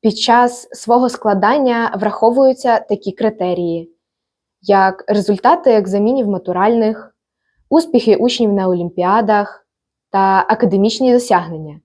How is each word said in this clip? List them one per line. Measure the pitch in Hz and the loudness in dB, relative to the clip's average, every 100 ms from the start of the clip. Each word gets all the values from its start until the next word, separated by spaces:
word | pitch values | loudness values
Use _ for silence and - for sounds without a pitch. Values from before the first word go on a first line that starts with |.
Під | 226 214 | -2 -2
час | - 233 247 240 - | 0 2 2 -2 -16
свого | - - 240 254 | -14 0 0 0
складання | - 214 196 202 285 262 233 233 190 | -2 -4 0 0 0 0 0 -2 -2
враховуються | 214 - 226 247 269 262 247 226 | -4 0 0 4 2 2 0 -2
такі | - 202 - | -2 -6 -6
критерії, | 185 226 220 180 180 175 170 165 _ _ _ _ _ _ _ | -4 -4 -2 -4 -2 -4 -6 -8 _ _ _ _ _ _ _
як | 185 196 190 190 - | 0 2 2 -2 -4
результати | 208 190 196 247 349 277 | -2 0 0 2 2 4
екзамінів | 220 190 202 214 269 214 | 2 0 -2 0 0 -2
матуральних, | 185 185 180 202 233 220 220 - _ _ _ _ _ _ | -4 -4 -2 0 2 0 -4 -14 _ _ _ _ _ _
успіхи | 302 330 240 226 196 | 0 2 0 2 2
учнів | 240 240 220 | 2 0 0
на | 202 185 | 0 0
олімпіадах | 180 175 175 180 214 214 208 202 - _ _ _ _ _ | -2 -4 -2 0 0 2 0 -2 -10 _ _ _ _ _
та | 196 196 190 - | -2 2 2 0
академічні | 220 202 190 208 220 254 | 0 0 2 0 0 2
досягнення. | 247 240 180 165 160 156 151 | 2 2 -2 -2 -12 -14 -18